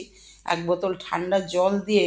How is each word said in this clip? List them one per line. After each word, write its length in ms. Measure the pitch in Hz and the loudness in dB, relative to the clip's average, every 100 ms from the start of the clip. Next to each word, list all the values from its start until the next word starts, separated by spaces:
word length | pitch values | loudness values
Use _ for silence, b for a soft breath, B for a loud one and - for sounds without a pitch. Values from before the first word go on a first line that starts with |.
| - B B B - | -8 B B B -4
এক 60 | 170 170 | -2 0
বোতল 240 | 175 196 180 - | 0 -2 -4 -6
ঠান্ডা 320 | 170 180 196 170 | -4 0 -2 0
জল 200 | 175 190 202 196 | 0 2 0 2
দিয়ে 160 | 208 | 4